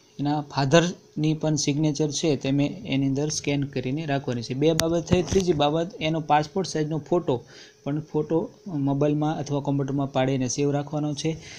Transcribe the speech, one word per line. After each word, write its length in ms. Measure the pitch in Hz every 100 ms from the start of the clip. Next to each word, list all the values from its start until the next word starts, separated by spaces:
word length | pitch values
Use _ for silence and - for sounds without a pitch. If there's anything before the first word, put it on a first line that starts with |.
| _ -
એના 220 | 143 151
ફાધરની 920 | 143 135 139 165 175 - - - 156
પણ 220 | 156 156 147
સિગ્નેચર 560 | - 143 156 147 151
છે 240 | 139 165 131
તે 160 | 135
મેં 340 | 143 143 - -
એની 220 | 135 135
અંદર 220 | 135 151
સ્કેન 340 | - 147 143
કરીને 420 | 139 131 127 147 160
રાખવાની 360 | 139 139 120
છે. 120 | 117
બે 200 | 127 151
બાબત 340 | 160 165 170 160
થઈ. 140 | 180
ત્રીજી 320 | 170 190 180
બાબત 420 | 147 147 160 170 -
એનો 180 | 156 160
પાસપોર્ટ 500 | 156 147 151 196 175
સાઇઝનો 280 | 156 151 156
ફોટો, 480 | - 175 160 123 - - - -
પણ 160 | 143 151
ફોટો 500 | 151 151 151 165 220 - 202
મોબાઈલમાં 720 | 147 139 139 151 147 151 160
અથવા 220 | 139 143
કોમ્પ્યુટરમાં 520 | 139 139 135 139 135
પાડીને 360 | 135 131 135 127
સેવ 240 | 143 143
રાખવાનો 420 | 143 143 151 151
છે. 240 | 143 160 160 -